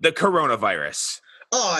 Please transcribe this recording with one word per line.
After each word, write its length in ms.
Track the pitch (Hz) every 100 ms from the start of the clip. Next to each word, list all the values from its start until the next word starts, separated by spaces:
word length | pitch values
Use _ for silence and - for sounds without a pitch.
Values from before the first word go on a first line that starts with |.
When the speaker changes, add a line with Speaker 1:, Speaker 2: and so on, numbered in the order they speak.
Speaker 1:
the 120 | 160
coronavirus. 1080 | 160 196 175 147 113 101 87 73 - - - _ - -
Speaker 2:
Oh, 220 | 254 208